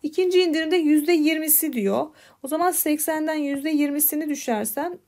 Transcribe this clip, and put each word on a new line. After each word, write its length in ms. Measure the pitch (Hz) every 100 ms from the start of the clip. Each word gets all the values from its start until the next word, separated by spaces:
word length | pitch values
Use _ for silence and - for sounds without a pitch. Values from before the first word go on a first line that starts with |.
ikinci 380 | 302 330 370 359
indirimde 360 | 359 311 320 359
yüzde 360 | 302 302 294
yirmisi 600 | 349 302 320 311 294 320
diyor. 340 | 247 196 214 311 - - _
O 40 | 262
zaman 240 | 311 349
seksenden 640 | 349 320 302 311 311 311 311
yüzde 340 | 285 277 294
yirmisini 600 | 302 294 285 294 302 311
düşersem 680 | 277 - 220 220 - 320 359